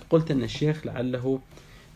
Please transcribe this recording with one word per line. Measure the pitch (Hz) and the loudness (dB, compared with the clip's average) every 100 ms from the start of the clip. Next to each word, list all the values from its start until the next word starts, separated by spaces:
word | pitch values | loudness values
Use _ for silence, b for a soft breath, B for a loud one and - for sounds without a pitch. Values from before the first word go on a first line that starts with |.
| - | 4
قلت | 165 160 | 2 4
أن | 139 | 0
الشيخ | 113 - 151 151 - | 0 0 0 0 -4
لعله | 127 127 123 127 135 - B B B B | -4 -4 -2 0 -2 -4 B B B B